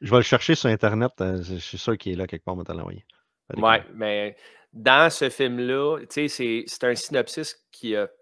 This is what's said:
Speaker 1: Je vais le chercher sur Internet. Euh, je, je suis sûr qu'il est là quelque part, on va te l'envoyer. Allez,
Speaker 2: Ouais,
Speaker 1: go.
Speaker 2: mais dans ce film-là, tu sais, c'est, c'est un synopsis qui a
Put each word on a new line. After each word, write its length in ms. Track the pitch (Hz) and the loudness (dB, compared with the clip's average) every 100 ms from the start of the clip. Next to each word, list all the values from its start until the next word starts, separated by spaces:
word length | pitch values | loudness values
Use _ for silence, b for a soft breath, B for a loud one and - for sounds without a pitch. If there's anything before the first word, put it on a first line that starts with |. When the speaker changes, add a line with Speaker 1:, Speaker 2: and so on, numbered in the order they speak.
Speaker 1:
Je 100 | 120 | 4
vais 60 | 123 | 4
le 40 | |
chercher 320 | 117 127 - | 6 2 2
sur 140 | 165 127 | 2 2
Internet. 400 | 110 107 110 123 - | 2 2 2 -2 -2
Euh, 180 | 95 92 | -4 -4
je, 120 | 87 | -6
je 40 | 90 | -10
suis 180 | - 95 | -10 -8
sûr 200 | - 107 | -4 -4
qu'il 140 | 98 | -4
est 40 | 90 | -6
là 120 | 90 | -6
quelque 160 | 82 | -8
part, 100 | - | -8
on 40 | 90 | -10
va 40 | |
te 60 | 85 | -8
l'envoyer. 340 | 85 87 92 - b b b - | -10 -10 -14 -20 b b b -12
Allez, 80 | - | 0
Speaker 2:
Ouais, 200 | 110 113 | 4 4
Speaker 1:
go. 60 | - | 2
Speaker 2:
mais 420 | 107 107 104 104 - b b b | -6 -4 -4 -6 -10 b b b
dans 380 | 113 117 135 160 | 0 6 8 6
ce 180 | - 135 | 4 -2
film-là, 720 | - 131 123 123 135 143 156 | -2 -2 -2 -2 -2 -2 -4
tu 40 | - | -6
sais, 180 | 147 147 | -4 -4
c'est, 340 | - 120 113 117 | -4 -4 -4 -6
c'est 160 | - | -4
un 100 | 123 | -2
synopsis 720 | 117 - 139 117 - 156 - _ | -2 -2 -2 -2 -6 -10 -12 _
qui 240 | - 113 104 | -12 -4 -4
a 100 | 101 _ | -4 _